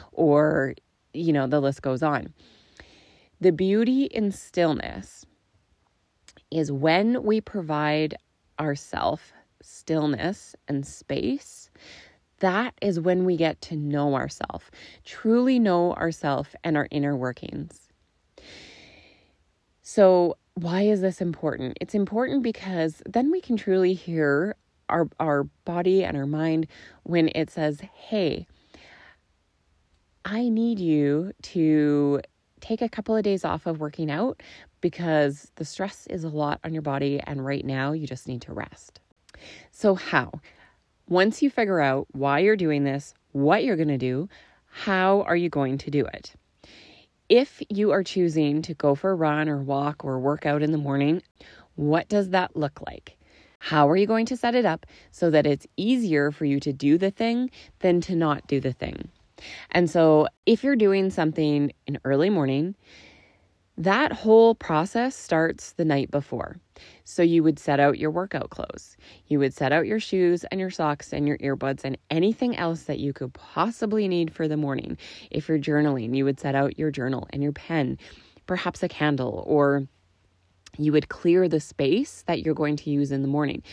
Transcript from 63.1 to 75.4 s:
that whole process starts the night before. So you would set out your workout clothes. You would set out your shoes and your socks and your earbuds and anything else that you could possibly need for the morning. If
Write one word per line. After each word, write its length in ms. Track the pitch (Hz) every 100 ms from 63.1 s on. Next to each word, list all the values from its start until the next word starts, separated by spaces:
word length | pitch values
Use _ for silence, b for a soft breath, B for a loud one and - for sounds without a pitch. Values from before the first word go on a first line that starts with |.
| b b b b b _ -
that 320 | 165 208 302
whole 460 | 220 220 220 226 220
process 580 | - 156 170 233 247
starts 580 | - - 160 165 - -
the 120 | -
night 260 | 160 139 135
before. 460 | 143 143 120 - - _ B B B
So 180 | - -
you 220 | 170 170
would 160 | 160 147
set 180 | - 143
out 180 | 143 135
your 140 | 151
workout 400 | 165 190 151 -
clothes. 460 | - - - - _ B B _
You 100 | 147
would 160 | 139
set 180 | - 135
out 140 | 151 120
your 140 | 220
shoes 440 | - 190 175 175 -
and 80 | 190
your 120 | 190
socks 420 | - 156 147 -
and 160 | 143 147
your 100 | -
earbuds 440 | 139 135 135 135
and 120 | 135 131 _
anything 460 | 160 190 226 247 226
else 260 | 170 165
that 160 | - 147
you 140 | 143
could 200 | 139 131
possibly 760 | - - - 190 226 220 220 202
need 260 | 175 165
for 140 | - 156
the 80 | 151
morning. 420 | 143 135 - - B B B
If 180 | -